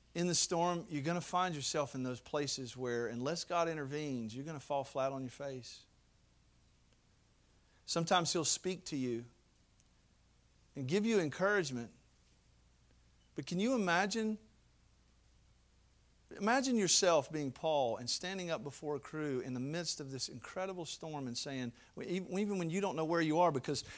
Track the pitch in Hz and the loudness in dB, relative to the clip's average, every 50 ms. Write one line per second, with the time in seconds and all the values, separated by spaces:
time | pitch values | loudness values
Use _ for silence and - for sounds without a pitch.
0 | _ _ - 170 175 180 170 - - - 180 165 170 180 175 170 160 - 165 147 | _ _ -4 0 0 2 2 2 2 2 2 4 4 4 2 0 -2 -4 -4 -2
1 | 135 165 170 175 165 - - 180 185 185 165 147 131 - - 160 143 131 - 135 | 0 0 0 -2 -2 0 0 2 2 2 0 -2 -2 -2 0 0 0 0 -2 -4
2 | 127 127 127 117 - - - 147 147 139 - - 131 117 117 127 127 123 120 117 | -4 -4 -4 -6 -6 -4 -2 -2 0 0 -2 -4 -6 -8 -8 -6 -2 -2 0 0
3 | 120 110 120 117 123 143 170 170 - - 175 175 170 165 160 156 143 131 143 151 | 0 -2 -2 -2 -2 -2 -2 -4 -4 -2 0 2 2 2 0 -4 -4 -4 -4 -4
4 | 151 147 135 123 113 110 110 127 139 160 160 139 - - 147 139 135 - - 139 | -4 -2 -2 -4 -4 -4 -6 -8 -8 -8 -8 -8 -6 -4 -2 -2 -2 -2 -2 0
5 | 131 135 139 135 131 123 - - 139 139 135 131 117 - - - - _ _ _ | 0 0 0 -4 -6 -8 -8 -8 -8 -8 -8 -10 -12 -14 -16 -18 -20 _ _ _
6 | _ _ _ _ _ _ _ _ _ _ _ _ _ _ _ _ _ _ _ _ | _ _ _ _ _ _ _ _ _ _ _ _ _ _ _ _ _ _ _ _
7 | _ _ _ _ _ _ _ _ _ _ _ _ _ _ _ _ _ - - 170 | _ _ _ _ _ _ _ _ _ _ _ _ _ _ _ _ _ -2 0 0
8 | 165 165 196 180 165 - - 175 151 - - - - 185 190 165 - - 165 139 | 2 4 4 4 4 4 2 2 2 2 0 0 0 -4 -4 -4 -6 -6 -4 -2
9 | 127 123 120 117 120 120 - _ _ _ _ _ _ _ _ _ _ _ _ _ | -2 -2 -2 -4 -6 -8 -16 _ _ _ _ _ _ _ _ _ _ _ _ _
10 | _ _ _ _ _ _ _ _ _ _ _ _ _ _ - 147 135 127 160 208 | _ _ _ _ _ _ _ _ _ _ _ _ _ _ -10 -6 -2 0 2 2
11 | 208 226 226 202 170 147 131 - 185 202 208 202 175 139 131 120 120 110 - - | 4 4 4 4 4 2 0 2 2 4 4 4 2 0 -2 -6 -6 -8 -12 -20
12 | - _ _ _ _ _ _ _ _ _ _ _ - _ _ _ _ - - - | -20 _ _ _ _ _ _ _ _ _ _ _ -20 _ _ _ _ -20 -20 -20
13 | - _ _ - _ _ - - 139 - 175 175 202 240 269 240 202 175 170 175 | -20 _ _ -20 _ _ -10 -10 -6 -2 0 2 2 4 4 4 4 4 4 4
14 | 196 208 202 226 220 220 214 208 - - - _ _ _ _ _ _ _ _ _ | 4 2 0 0 0 0 -2 -4 -8 -16 -20 _ _ _ _ _ _ _ _ _
15 | _ _ _ _ _ _ _ - _ _ _ _ _ _ _ - - - _ _ | _ _ _ _ _ _ _ -20 _ _ _ _ _ _ _ -20 -20 -20 _ _
16 | _ _ _ _ _ - - - 202 208 240 269 254 269 247 226 196 165 - - | _ _ _ _ _ -16 -8 -2 2 2 4 4 4 4 4 4 4 6 6 6
17 | - 180 170 151 131 - 156 156 147 135 123 - - 160 156 143 135 117 110 98 | 8 8 8 6 6 2 -2 -4 -2 -4 -4 -2 0 2 2 4 4 2 0 -2
18 | 123 120 - - - 180 190 190 180 170 165 135 127 143 131 - - 151 147 139 | -2 -4 -4 -4 -4 -4 -4 -4 -2 -2 -2 -2 -4 -6 -10 -8 -6 -4 -4 -4
19 | - - - 156 151 147 135 127 - 131 127 123 127 139 156 170 170 160 - - | -6 -8 -6 -4 -2 -2 -2 -2 -2 -2 -4 -4 -4 -4 -4 -4 -4 -4 -4 -6
20 | 151 135 135 127 - - - 120 - - - 190 185 190 190 180 165 143 - - | -6 -8 -6 -6 -6 -6 -8 -10 -12 -10 -6 -4 -4 -4 -4 -6 -8 -8 -8 -8
21 | - 160 156 143 135 127 120 - - 147 139 131 127 120 - - - - - - | -8 -6 -6 -4 -4 -4 -4 -6 -6 -4 -4 -4 -4 -6 -6 -10 -18 -16 -12 -8
22 | - - 175 185 185 - 180 190 214 202 202 185 175 165 160 196 196 196 143 156 | -6 -4 -4 -4 -4 -2 -2 -2 0 0 0 0 0 0 0 0 0 0 0 0
23 | 160 156 170 170 165 156 151 165 175 170 147 127 - - 147 123 - - - | 2 2 4 4 4 4 6 6 6 6 4 2 0 -2 -2 -2 -4 -8 -12